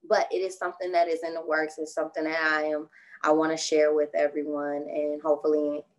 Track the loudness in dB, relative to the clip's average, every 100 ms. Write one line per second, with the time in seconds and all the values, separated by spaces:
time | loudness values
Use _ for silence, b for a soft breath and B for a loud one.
0 | 2 0 2 -2 -4 -6 -8 -6 -2 0
1 | 2 0 -4 -6 -2 0 -2 -6 -6 -4
2 | -4 -4 -4 0 0 0 0 -2 -6 B
3 | B B 4 4 4 0 2 4 6 4
4 | 2 2 0 0 -4 -4 -4 -4 -4 -4
5 | -4 -4 0 2 4 2 0 -4 -10